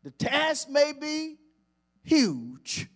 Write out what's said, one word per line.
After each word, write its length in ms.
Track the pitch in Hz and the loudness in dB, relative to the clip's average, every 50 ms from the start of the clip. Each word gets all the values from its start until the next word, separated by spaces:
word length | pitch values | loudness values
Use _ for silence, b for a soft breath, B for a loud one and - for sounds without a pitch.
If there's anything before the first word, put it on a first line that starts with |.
The 80 | _ 143 | _ -20
task 580 | 127 _ - 240 262 294 311 320 302 - - - | -8 _ -4 0 0 0 0 0 -2 -2 -6 0
may 240 | 269 294 294 302 | 4 4 4 4
be 460 | 294 277 294 302 302 311 311 320 302 _ _ _ _ _ _ _ _ _ _ _ _ _ | 2 -8 -8 -6 -6 -6 -6 -8 -12 _ _ _ _ _ _ _ _ _ _ _ _ _
huge. 840 | _ - 320 302 254 196 147 123 117 120 127 - _ - - - - - _ | _ 2 4 4 4 4 0 -4 -8 -12 -16 -16 _ -10 -8 -8 -8 -12 _